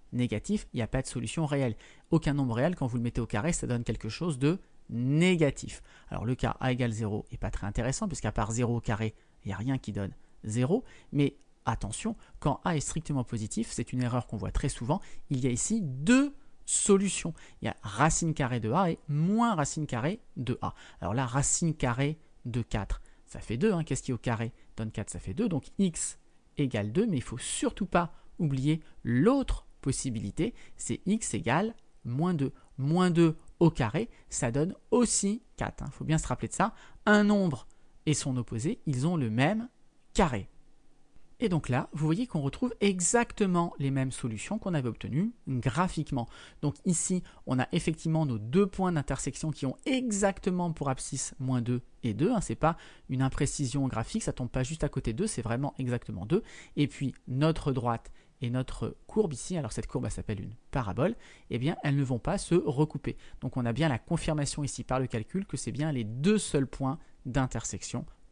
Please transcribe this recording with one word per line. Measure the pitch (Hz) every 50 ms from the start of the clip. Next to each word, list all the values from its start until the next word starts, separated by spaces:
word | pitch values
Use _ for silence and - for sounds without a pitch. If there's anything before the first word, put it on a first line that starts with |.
| - - -
négatif, | 120 123 120 107 104 - - 208 208 - - -
il | 123
n'y | 113
a |
pas | - - 135 127
de |
solution | - - 127 117 113 - 165 160
réelle. | 143 147 139 135 120 107 - - - - - - -
Aucun | 165 160 - 160 139
nombre | 143 139 123 113
réel, | 117 135 170 180
quand | - 139
vous | 120 120
le | 123 117
mettez | 120 - 127
au | 117
carré, | - - 104 113 165 -
ça | - 131
donne | 123 123 117 117
quelque | - - - - 113
chose | - - 165 180 147 123
de | 135 147 180 196 - - - - - -
négatif. | - 117 123 131 143 156 175 185 185 160 156 139 - - - - - - - - - - - -
Alors, | 95 90 95
le | 117 127
cas | - - 117 - -
a | - 131 127
égale | 123 127 120 110
zéro | 110 117 101 104 104 - -
n'est | -
pas | - - 95
très | - - -
intéressant, | 101 - - 113 127 135 - 226 196
puisqu'à | 147 - - - -
part | - 107 104 113
zéro | 117 123 113 120
au | 117
carré, | - - 110 101 110 110 - - _ _ _ - -
il | 107
n'y | 95
a | 92
rien | 107 131 135
qui | 127 - - 101
donne | 101 98 - - - - - - - -
zéro. | 107 104 120 123 139 185 262 - - - - - - -
Mais | 143 143 139 - - _ _ - _ -
attention, | - 113 - - 98 - - - 214 220 - - - - -
quand | - 151 135 - -
a | 185 170
est | 143
strictement | - - - 165 - - 151 135 120
positif, | - - 113 107 104 - 214 226 -
c'est | - - 123 - -
une | 127
erreur | 123 120 123 123 120
qu'on | - - 107
voit | - - -
très | - - 139
souvent, | - - 123 113 160 202 - - - - - -
il | 143 127
y | 127 127
a |
ici | 120 123 - - 214 226 190
deux | 139 127 131 147 185 247 262 285 285 277 - - - - - -
solutions. | - - - - - 196 196 202 190 - - - 170 156 - - - - -
Il | -
y | -
a | - - -
racine | 107 98 110 139 160 160 - 175 165 147
carrée | - 143 117 123 120
de | 104 107
a | 120 180 196 170
et | - - - -
moins | 143 147 160 180 208 233 240 233 214
racine | 160 143 - - 156 151
carrée | - 131 117 113 156 208 - - - -
de | - 127 117 120 - -
a. | - - - - - - -
Alors | - 87 104
là, | 131 131
racine | 120 117 139 135 - - - 175 165 151
carrée | - - 123 117 127 139 143 156 - - - - - -
de | 123 113 123 113
quatre, | - - 110 98 - - - - - - - -
ça | - - -
fait | - - 107
deux, | 120 180 226 190
hein. | 165 151
Qu'est-ce | - 139 - -
qui | - 127
au | 110
carré | - 127 117 - 117 113 - - - - -
donne | - 113 110 -
quatre ? | 117 101 -
Ça | - 87
fait | - - 95
deux. | 151 233 220
Donc | 170 131 - - - -
x | 196 180 160 - - - - - - - - - _ _ _ -
égale | 143 127 123 107 104 104 110
deux, | 175 226
mais | 233 170
il | 127 -
faut | - 147 127
surtout | - - - - 294 - - - 202
pas | - - 175 170 160 - - - - - -
oublier | 175 147 135 131 131 147 156 160 - - - - -
l'autre | 120 117 123 156 226 269 277 254 - - - - - - -
possibilité, | - 139 131 - - 139 110 110 101 101 - - 170 240 - - - - -
c'est | - - - 233 - -
x | 185 214 220 - - -
égale | 196 165 113 127 160 202 226 226 - - - - - -
moins | 123 120 135 165 185 180
deux. | 147 135 127 - - - - - -
Moins | 131 143 160 180 180 180
deux | 165 170 170 160 156 - - - - -
au | 170 160
carré, | 160 - 135 107 107 165 226 - - - - -
ça | - - - 117 117
donne | 139 156 190 - - - - -
aussi | 247 240 214 - - - 196 214 240 - - -
quatre, | - - - - - -
hein. | 143
Faut | - - -
bien | 131 160 156
se | - -
rappeler | 127 - - 110
de | -
ça. | - 185 220 - - - - - - -
Un | 214 208 208 208
nombre | 208 208 202 190 170 143 - - - - - - - - - -
et | 156 143
son | - - 139 127
opposé, | 127 120 - 120 113 117 170 247 - -
ils | 165 135 127 131 -
ont | 139
le | 156 127 110
même | 107 120 135 160 214 220 240 254 _ _ - - - _ - - -
carré. | - 196 151 123 98 - - - - - - - - - - - - - - - - - - - -
Et | - 190
donc | 180 151 - -
là, | 127 127 - - -
vous | 143 156
voyez | 156 160 196 254
qu'on | - - 165
retrouve | 139 139 - - 254 233 - -
exactement | 208 202 190 185 175 - - 233 233 - - - 208 185 180 175 170 - - -
les | 143 139
mêmes | 135 135 131 131
solutions | 123 - - 123 110 104 - - 208 220
qu'on | - 190 175
avait | 147 127 120
obtenues | 107 - - 104 113 147 202 233 - - -
graphiquement. | - 135 120 110 131 117 151 185 180 - 165 147 - - 127 113 - - - - - - - -
Donc | 147 - - -
ici, | 190 170 - - - 185 180 - - - - -
on | - 131 127
a | 127 - -
effectivement | 175 - 175 160 - - 160 160 160 160
nos | 143 117 107
deux | 104 113 131 190 208
points | 190 - - 190 180 175
d'intersection | 151 131 - 139 - - 143 127 - - 160
qui | 139 - -
ont | 131 - - -
exactement | 320 262 262 254 240 208 196 208 196 190 - - 196 180 180 175 170 156
pour | - 143 139
abscisse | 135 - - - 143 135 - - - -
moins | 135 131 127 123
deux | 117 117 123 120 - - - - -
et | 120 101
deux, | 107 147 220 254
hein. | 202
C'est | - - 110
pas | - - 160 165 - - - - - - -
une | 127 127
imprécision | 135 131 - - 147 135 - - 143 120 123 143 135
graphique, | 127 113 110 113 - - 226 -
ça | - 131
tombe | - 127 117
pas | - 131 131
juste | 127 160 - 156
à | 143
côté | - 135 - 120 110
d'eux, | 120 202
c'est | 220 - - 110
vraiment | 110 117 123 143 139 -
exactement | - 131 123 120 117 - - 107 92 98
deux. | 110 156 220 - - - - - - -
Et | - 147 135
puis | - - 151 160 - - - -
notre | 127 135 147 160 156 - - 147 131
droite | 127 110 120 117 117 - - - - - - - -
et | 123 120
notre | 120 127 127 - - - - 110 - - -
courbe | - - 220 214 175 135
ici, | - - - 180 170
alors | 139 107 -
cette | - - -
courbe, | - 131 120
elle | 113 -
s'appelle | - 98 - 107 92
une | 92 90 110 - - -
parabole, | - 139 117 95 90 120 147 190 240 - - - - - - -
eh | - 117
bien | 123 160 190 - -
elles | 147 139
ne | 143 139
vont | 123 131 113
pas | - 147 180 196
se | - - 165
recouper. | 180 - 147 127 131 156 156 - 139 - - - - - - - - -
Donc | 131 - 131
on | 120
a | 117 117
bien | 127 165 160
la | 123 113
confirmation | - - 170 160 - - 156 151 143 - - - 143
ici | 131 - - 120
par | - 127 131
le | 131
calcul | 123 - 117 107 - - 190 196
que | - - 135
c'est | - - 185
bien | 123 151 160 147
les | 123 113
deux | 101 113 127 143 196 214 214
seuls | - - - 143 135
points | 123 - - 135 131 143 - - - - - -
d'intersection | 135 120 139 127 131 - - - - - 98 - - - 120 - - - - - -